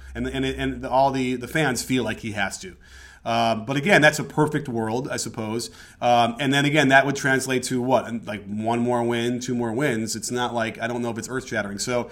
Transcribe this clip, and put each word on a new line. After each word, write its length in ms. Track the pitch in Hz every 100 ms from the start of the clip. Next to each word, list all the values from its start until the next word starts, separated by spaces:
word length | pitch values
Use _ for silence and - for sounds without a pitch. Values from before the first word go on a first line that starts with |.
| -
and, 120 | 117 127
and, 180 | 135
and 420 | 135 131 135 120 123
all 240 | 127 139
the, 240 | 131 127
the 140 | 127 123
fans 340 | 160 147 117
feel 220 | - 127
like 160 | 110 110
he 120 | 113
has 240 | 101 95 -
to. 180 | 92 - - - - -
Uh, 300 | 120 117 117
but 200 | 110 107
again, 280 | 139 143 180
that's 160 | 151 151
a 60 |
perfect 440 | 131 - 151 151 131
world, 400 | 113 110 117 -
I 80 | 127
suppose. 540 | 117 113 107 113 113 - - -
Um, 340 | 123 120 117 117
and 140 | 139
then 140 | 143 143
again, 220 | 151 131
that 180 | 135 135
would 100 | 139
translate 460 | 139 131 131 127
to 180 | 127 127
what? 260 | 123 123 101
And, 200 | 113 98
like, 180 | 104
one 360 | 98 104 110 120
more 220 | 120 120
win, 380 | 120 117 117 123
two 140 | 123
more 180 | 120 120
wins. 420 | 110 147 113 110
It's 160 | 110 -
not 220 | 123 120
like, 260 | 117 113 110
I 80 | 117
don't 140 | 120
know 80 | 120
if 80 | 113
it's 140 | 110
earth-shattering. 480 | 127 120 113 101 101
So 320 | - 123 113